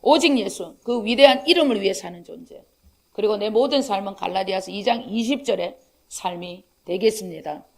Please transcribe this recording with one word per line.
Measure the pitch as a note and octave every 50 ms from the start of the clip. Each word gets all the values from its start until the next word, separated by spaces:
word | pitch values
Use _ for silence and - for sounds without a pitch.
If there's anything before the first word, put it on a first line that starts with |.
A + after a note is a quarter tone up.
오직 | - - D4 E4 - D#4+ C#4+ A#3+
예수, | G3+ G3 - - F3+ E3 - _
그 | _ A#3 A#3+ A#3+ G#3
위대한 | G#3+ A#3+ A#3 C#4 C4+ B3+ C4+ -
이름을 | D#4 F4 F4 D#4 C#4 A#3 G3+
위해 | G3 - -
사는 | - - F3 F3+ F3 F3
존재. | - - - - _ - - - _ _ _ _ - _ _ _ _
그리고 | _ - G#3 G#3 G#3+
내 | G3+ G3+ A3
모든 | G#3+ A3 C4 C4 C#4+ C#4
삶은 | C4 - G3+ G3 G3+ G3 G3
갈라디아서 | - F#3+ F3+ F3+ F#3+ F#3+ F#3+ F#3+ F#3+ F#3 -
이 | F#3 G3+
장 | G3 A#3+ A#3 A#3 A#3 -
이십 | G3 A3+ A#3 A3+ C#4+ C#4 -
절의 | - G3+ F#3 E3+ F3 - - _ _ _ _ _ _
삶이 | - - - F#3 F3+ E3+ F3 F3 F3 F#3+ _ _ _ _ _
되겠습니다. | - F3 G3 A3 A3 A3 A3 G3 F3+ E3 D#3 - D#3 D3+ D#3 - _ _